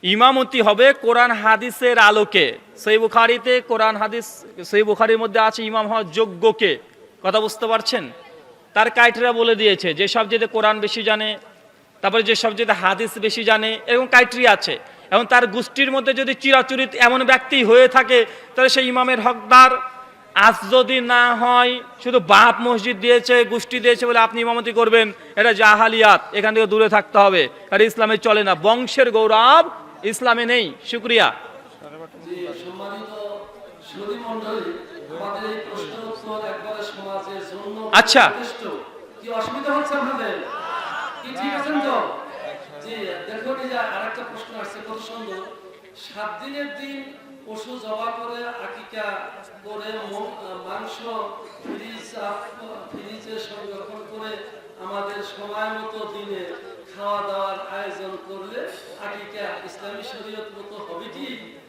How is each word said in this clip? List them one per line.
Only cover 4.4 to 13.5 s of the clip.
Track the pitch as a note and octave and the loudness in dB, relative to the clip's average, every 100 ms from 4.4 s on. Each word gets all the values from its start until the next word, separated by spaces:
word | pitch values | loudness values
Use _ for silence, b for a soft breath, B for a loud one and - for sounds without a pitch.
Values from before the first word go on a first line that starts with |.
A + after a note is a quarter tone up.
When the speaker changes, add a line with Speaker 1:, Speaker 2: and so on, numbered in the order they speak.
| - - E3+ | -20 -18 -2
Speaker 1:
সহিহ | G#3 G#3+ | 0 2
বুখারীর | G3+ A3 A3+ | 2 2 2
মধ্যে | A3+ G#3 | 0 0
আছে | A3 A3 | 0 0
ইমাম | A3 A3 G#3+ | -4 -4 -2
হওয়ার | A3 G3 | -4 -4
যোগ্য | D#3+ A3 F3 G#3 | -2 -4 2 0
কে। | A3 G3+ B2+ - _ - _ | 2 0 -2 -8 _ -20 _
কথা | F#3+ G#3+ | -2 0
বুঝতে | G#3+ G#3+ A3+ | -2 -4 -2
পারছেন? | A3+ A3 B3 C#3+ A2 - - - - _ | -2 -2 -6 -6 -16 -20 -20 -20 -20 _
তার | - A3+ | 0 0
ক্রাইটেরিয়া | A#3 A#3+ A3 A#3+ | 4 4 4 0
বলে | A#3 A3+ A3 | 2 2 4
দিয়েছে, | G#3+ F#3 F3+ | 4 2 -2
যে | D3+ G3 | -2 0
সব | A#3 G#3+ | 0 0
যেতে | A3+ A3 | -2 -2
কোরআন | A3+ G#3+ G#3+ | 2 2 2
বেশি | G#3 A3+ | -2 -4
জানে, | G#3+ G#3+ G#3+ G#3+ - _ _ _ _ _ | -2 0 -2 -8 -14 _ _ _ _ _
তারপরে | G3 A3 | 0 0
যে | G#3 A3 | 2 0
সব | A#3 G#3 | 0 -2
যেতে | A3+ | 0
হাদিস | F#3+ F#3 F#3+ A3 A3+ | 2 2 0 -4 -4
বেশি | G#3+ A3 | -6 -2
জানে, | A3 | 2